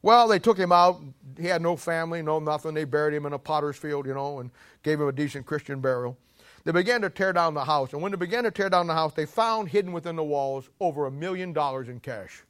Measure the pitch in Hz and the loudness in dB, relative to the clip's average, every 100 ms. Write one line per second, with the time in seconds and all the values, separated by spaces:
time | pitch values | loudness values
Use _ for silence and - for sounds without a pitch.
0 | 196 240 233 202 226 196 180 175 180 175 | 8 8 8 4 4 2 6 8 8 4
1 | 147 - 135 139 170 170 170 175 - 165 | -8 -20 -20 -8 -2 0 0 -2 -2 -2
2 | 165 170 156 156 151 151 160 156 151 147 | -2 -4 -2 -2 0 -4 -4 -6 -2 0
3 | 151 151 147 143 - 151 147 135 151 143 | 0 -2 -6 -8 -2 -2 -2 -6 -6 -6
4 | 139 135 139 143 123 _ - _ 147 151 | -6 -6 -6 -8 -12 _ -20 _ -2 0
5 | 147 135 147 139 127 147 - 139 131 123 | 0 0 -4 -6 -6 -6 -6 -4 -2 -2
6 | 123 127 _ _ - - - 165 185 240 | -4 -10 _ _ -20 -10 0 2 2 0
7 | 196 - 190 175 170 151 135 151 131 143 | 0 0 0 2 2 0 0 0 0 -4
8 | 180 190 175 233 233 190 196 180 170 160 | -6 -4 -4 -2 -2 0 2 2 2 0
9 | 160 156 151 - 226 220 196 202 180 175 | 0 -2 -4 0 0 0 0 0 0 -6
10 | 165 165 156 143 139 135 131 _ 185 143 | -8 -6 -2 -2 -2 -6 -12 _ -4 -2
11 | 139 139 175 185 185 156 143 131 123 123 | -6 -4 -6 -6 -4 -2 -2 -4 -8 -12
12 | 139 113 92 - | -12 -12 -12 -20